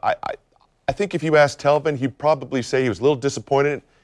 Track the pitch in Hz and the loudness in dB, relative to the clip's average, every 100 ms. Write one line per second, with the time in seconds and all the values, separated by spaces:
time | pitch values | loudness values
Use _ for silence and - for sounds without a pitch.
0 | 107 - - - _ _ _ _ - - | -2 -4 -6 -12 _ _ _ _ -8 -4
1 | 202 165 156 151 143 - 143 147 151 139 | -4 -4 2 4 4 2 2 2 0 -2
2 | 131 - 147 151 131 131 113 135 131 92 | -4 -2 0 0 -2 -6 -2 -2 0 0
3 | 131 139 135 131 - 139 143 135 - _ | 0 0 -2 -6 -2 0 0 -2 -10 _